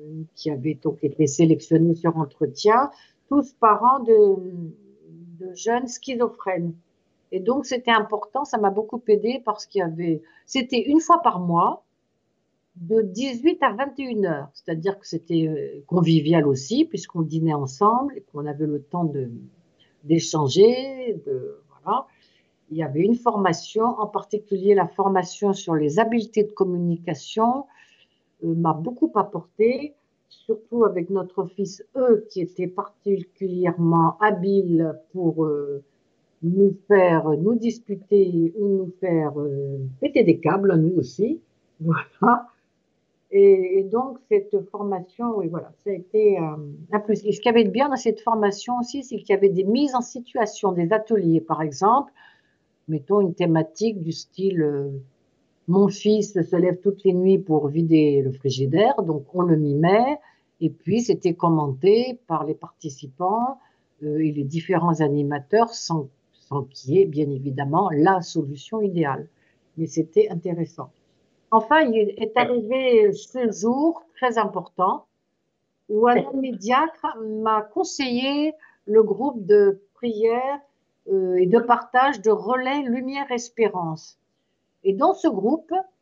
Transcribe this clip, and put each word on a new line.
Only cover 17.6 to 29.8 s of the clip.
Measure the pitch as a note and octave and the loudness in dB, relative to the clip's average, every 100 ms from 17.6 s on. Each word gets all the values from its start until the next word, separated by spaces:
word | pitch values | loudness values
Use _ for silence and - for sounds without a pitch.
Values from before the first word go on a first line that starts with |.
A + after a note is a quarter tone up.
| C3+ - G#3 A#3+ C#4 - | -6 0 2 2 -4 -10
et | _ | _
qu'on | D3 | -10
avait | D3 C#3+ D#3 | -8 -6 -4
le | D3 | -6
temps | C#3 F3 | -6 -4
de, | D#3+ C#3 A#2+ A#2+ C3 _ _ _ _ _ | -4 -4 -8 -12 -18 _ _ _ _ _
d'échanger, | D3 D#3+ - D#3 C3+ F3 A3+ B3+ C4+ C4 B3 E3+ | 0 0 0 -2 0 6 6 6 -6 -8 -8 -8
de, | C#3 C3 C#3 C#3+ _ _ | -6 -8 -8 -16 _ _
voilà. | E3 A#3+ C#4 _ _ _ _ _ - | -4 -4 -6 _ _ _ _ _ -12
Il | D#3 | -8
y | |
avait | D3 C#3+ | -4 0
une | G3+ | 0
formation, | A#3 A#3+ G#3+ F#3 E3 - A3 | 2 0 0 0 -2 -4 -2
en | A#3 A3 G#3 | -2 -2 -6
particulier | - - G#3 - F#3+ G3 | -6 -6 -8 -4 -2 2
la | G3 E3+ | 4 2
formation | - G3 F#3+ F3 - G3+ | 0 0 0 -2 -2 -2
sur | F#3+ - D#3+ | -2 -2 0
les | D3 E3+ | 0 0
habiletés | A3+ A#3 G#3 G#3+ | 0 0 -2 -2
de | G#3 | -2
communication, | - F#3 F3 E3+ E3 F3 D3 - A3 A#3 C4+ - _ _ _ _ _ _ - | 0 -2 0 -2 -4 -6 -10 -8 -2 0 -2 -8 _ _ _ _ _ _ -8
euh, | E3 | -4
m'a | E3 E3 | 0 0
beaucoup | D#3 G3+ B3 D#4 | -2 -6 -2 -2
apporté, | G#3 - E3+ - - A3+ C4+ | 0 -4 -6 -10 0 0 0